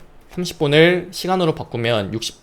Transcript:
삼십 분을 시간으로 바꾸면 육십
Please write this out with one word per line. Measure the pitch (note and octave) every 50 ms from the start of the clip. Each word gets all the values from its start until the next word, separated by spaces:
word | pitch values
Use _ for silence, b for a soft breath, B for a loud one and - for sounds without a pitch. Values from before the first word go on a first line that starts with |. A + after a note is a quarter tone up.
| - - - - - -
삼십 | - - F3+ F3 - -
분을 | D#3+ C#3+ C#3+ D3+ D#3+ F3 F3+ F3+ - F#3
시간으로 | G3 - - F3 F#3 F#3 F3+ D#3+ D#3
바꾸면 | - C3 - - A#2 A#2 A#2 A#2+ A2 G2+ F#2 F#2
육십 | A2+ - - - -